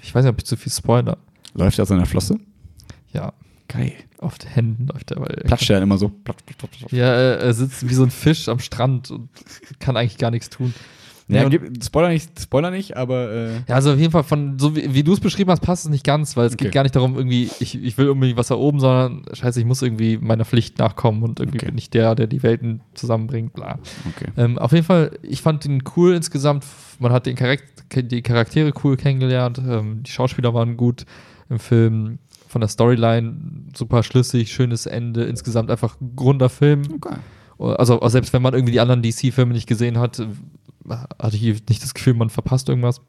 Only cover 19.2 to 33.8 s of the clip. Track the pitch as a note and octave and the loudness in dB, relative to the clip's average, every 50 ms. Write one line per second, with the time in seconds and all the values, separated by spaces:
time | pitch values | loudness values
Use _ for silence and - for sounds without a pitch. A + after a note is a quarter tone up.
19.2 | - - - - - B2 A#2+ B2 A2+ A#2 C3 C3 B2+ B2 A2+ A2 A2+ A2+ A2+ A2 | -14 -14 -10 -4 -4 -2 0 0 0 0 0 0 0 -2 0 0 0 0 0 0
20.2 | A2+ A2+ A2+ A2 A2+ - - A#2+ - - - - A#2 A2 - - - A#2 G#2+ A2 | 0 0 0 0 0 2 2 2 2 0 -2 -2 -2 0 0 0 0 0 0 0
21.2 | A#2 A2+ - - B2 - C#3 A2+ - - - A2+ - - - A2+ A2+ A2+ A2+ A#2 | -2 -4 -4 -4 -6 -4 -4 -6 -6 -4 -6 -6 -8 -2 0 2 2 2 2 2
22.2 | A#2 A2 C3 C3 B2+ A#2 A#2 A#2 A#2 A#2 A2 A#2+ - _ - - - A#2+ A#2 A2 | 0 -2 -2 0 0 0 0 0 -2 -6 -6 -6 -10 _ -14 -8 -4 -2 -2 -2
23.2 | A2+ A2+ B2+ A2+ A2+ - - - - - - - - - - - - E2 - - | -2 -4 -6 -6 -6 -8 -10 -12 -12 -10 -12 -12 -12 -16 -16 -12 -12 -12 -10 -10
24.2 | - - - - A#2+ A#2 A#2+ - - A2+ D3+ E3+ D#3+ F3 F#3 E3+ D3+ - - - | -10 -8 -2 0 0 0 0 0 0 2 4 4 4 4 4 4 4 2 -2 -12
25.2 | - - C3 - - D#3+ D#3 C#3+ - C#3+ C#3 C3 C3+ - - F3 F3 F3+ F3 E3+ | -10 -8 -8 -2 0 0 -2 0 -2 -2 -2 -2 -2 -2 0 4 4 4 4 2
26.2 | D#3+ - - C#3+ C#3 D3 C#3+ C#3+ - - - - - - - - B2 A#2+ B2 B2+ | -2 -4 -6 -2 0 0 0 0 -4 -10 -20 -20 -20 -20 -10 -2 0 2 2 2
27.2 | - C3 B2 B2 B2+ A#2+ C#3+ C3+ - _ _ - - - - C3 B2+ A#2 B2 A#2+ | 0 -2 -2 -2 0 0 0 -2 -4 _ _ -20 -14 -4 -4 -4 -2 -2 -4 -4
28.2 | B2 - A#2+ A#2 A#2 - - D#3 D#3 D3 - - - C#3+ C3+ B2+ - C#3 C3+ C3 | -2 0 2 2 2 2 2 0 0 0 0 0 0 0 0 2 0 0 0 0
29.2 | C3 B2+ B2+ B2+ B2 B2 A#2+ C3 B2+ B2+ A#2+ A2 G#2+ G#2+ A2 G#2+ B2+ - - - | 0 0 0 0 0 -2 -4 -4 -4 -2 -2 -2 -4 -4 -8 -8 -10 -10 -4 -2
30.2 | B2+ B2 - - A#2+ A#2+ A#2 A#2+ A#2 A#2+ A#2 A#2 B2 A#2+ B2 - - - - - | -2 -2 -2 0 0 0 2 2 0 0 0 0 0 0 0 -2 -10 -20 -20 -20
31.2 | - - - - - - A#2+ G#2 - - A#2+ A2+ A2+ A2+ A2 A2 G#2+ A2 A#2+ - | -20 -20 -20 -20 -12 -8 -8 -6 -2 2 4 4 4 4 2 0 -4 -6 -8 -12
32.2 | _ _ _ _ _ - - B2 A2 G#2 - - A#2 A#2+ B2+ A2+ A2+ A2+ A2+ A#2 | _ _ _ _ _ -6 -4 -2 -2 -2 2 2 4 4 4 4 4 2 2 2
33.2 | A2+ A2+ - - - - - - - - - - | 0 -4 -8 -10 -12 -12 -14 -16 -18 -16 -10 -8